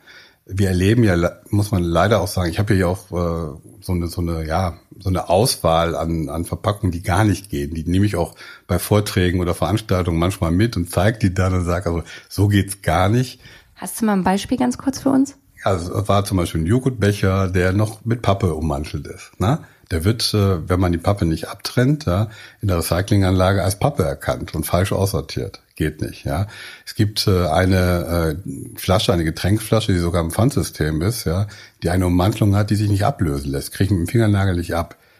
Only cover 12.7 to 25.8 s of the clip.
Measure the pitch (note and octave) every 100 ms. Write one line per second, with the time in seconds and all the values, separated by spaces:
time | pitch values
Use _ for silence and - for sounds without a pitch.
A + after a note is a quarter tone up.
12.7 | - - E2 F#2+ A#2+ B2+ - - - _
13.7 | - - - A3 G3 F3+ G3 - B3+ B3
14.7 | B3 C4+ C4 C4+ C4+ C#4 - _ - G#2
15.7 | F2+ F2+ G#2+ G2+ G2+ G2+ F#2 E2+ E2 E2
16.7 | B2+ C3+ A2+ G2+ G2+ G2 F#2+ F#2 F2+ F#2
17.7 | G2 G#2+ - A2+ A2 - G2 F#2+ D2+ D#2
18.7 | C#2+ D#2+ D2+ - - - _ G2+ D#3+ -
19.7 | _ _ E2 F#2 A#2 - G#2+ G2 F2+ F2
20.7 | F2+ F#2 E2+ - G2+ E2 D#2+ - - -
21.7 | - B2+ D3 - F2+ G#2+ - - - G2+
22.7 | F2 - F2 G2 G2+ F#2+ F#2+ F#2 G2 F2
23.7 | - C#3 - D2+ C#2+ - B1 - D#2+ -
24.7 | F2 F#2+ F#2 G2 D#2+ - - A#1 - _
25.7 | -